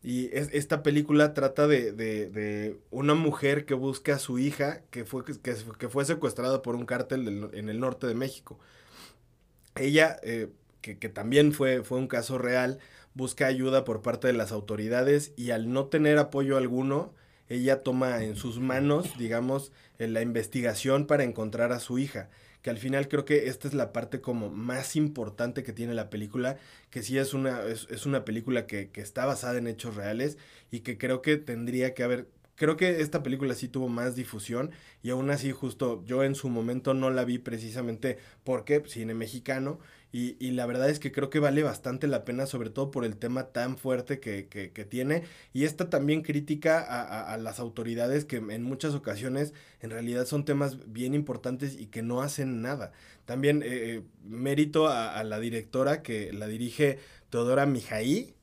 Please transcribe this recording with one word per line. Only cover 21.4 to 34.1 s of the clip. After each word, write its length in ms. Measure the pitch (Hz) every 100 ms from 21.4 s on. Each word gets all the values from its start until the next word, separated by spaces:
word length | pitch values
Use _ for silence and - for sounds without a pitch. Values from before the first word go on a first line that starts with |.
| 110 110 120
a 80 | 123
su 180 | - 123
hija, 300 | 139 113 95 - - -
que 80 | -
al 80 | 117
final 300 | 127 139 143
creo 160 | 143
que 240 | 139 147 127
esta 200 | 127 143
es 60 |
la 180 | 143 117
parte 280 | 117 113 131
como 300 | 131 120 104
más 460 | 87 117 127 139 156
importante 680 | 151 147 104 98 - -
que 100 | 123
tiene 220 | 110 117
la 160 | 117 104
película, 460 | 107 104 127 123 - - - _
que 120 | 127
sí 140 | 107 131
es 140 | 135
una, 280 | 139 135 123
es, 220 | 101 113 -
es 140 | 113 143
una 180 | 135
película 420 | 107 110 113 123 113
que, 240 | 104 98
que 100 | -
está 240 | 101 - 131
basada 320 | 135 123 123
en 80 | 120
hechos 260 | 110 120 104
reales 420 | 101 110 139 147 - - _
y 100 | 117
que 180 | 107 117
creo 240 | 127 127
que 140 | 139 151
tendría 580 | 151 117 117 123 127
que 80 | 127
haber, 260 | 123 123 113 _ _ _
creo 200 | 151 156
que 240 | 180 175
esta 220 | 151 160
película 320 | 135 131 135
sí 140 | 120 123
tuvo 200 | 131 127
más 280 | 117 123